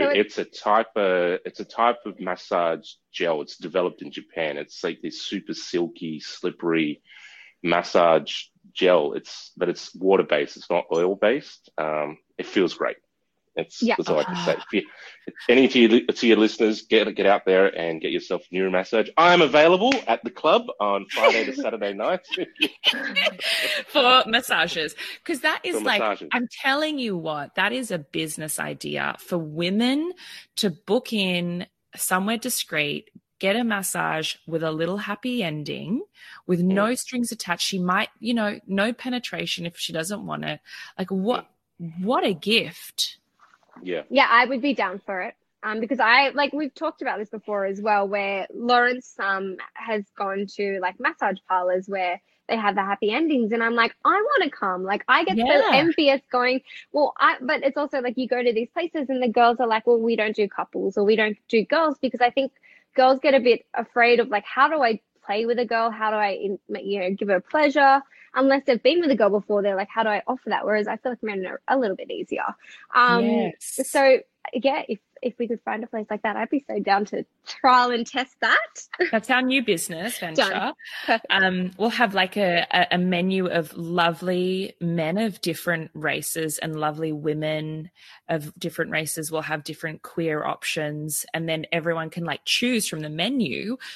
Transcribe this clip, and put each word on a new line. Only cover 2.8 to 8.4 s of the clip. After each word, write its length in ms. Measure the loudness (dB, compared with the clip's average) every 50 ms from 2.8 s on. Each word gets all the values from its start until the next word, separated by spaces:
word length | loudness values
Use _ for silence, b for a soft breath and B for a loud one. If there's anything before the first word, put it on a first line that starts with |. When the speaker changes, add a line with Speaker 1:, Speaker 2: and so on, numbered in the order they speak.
| -6 -12 -20 _ _ _ -8
Speaker 2:
gel. 300 | -4 -2 0 0 -2 -4
It's 160 | -8 -12 -12
developed 420 | -10 -4 -2 0 0 -2 -2 -6
in 100 | -14 -14
Japan. 460 | -14 -16 -16 _ -6 -6 -4 -4 -4
It's, 260 | -6 -10 -12 -12 -8 -8
like, 180 | -8 -8 -8 -10
this 180 | -12 -12 -12
super 320 | -12 -8 -8 -8 -8 -8 -12
silky, 680 | -12 -10 -6 -4 -2 -2 -4 -6 -10 -10 -10 -10 -10
slippery 840 | -12 -14 -14 -8 -8 -8 -8 -6 -4 -2 0 0 0 -2 -4 -8 B B B B B B B B B B B B -4
massage 840 | 0 0 0 0 2 2 4 6 6 6 4 2 0 -10 -10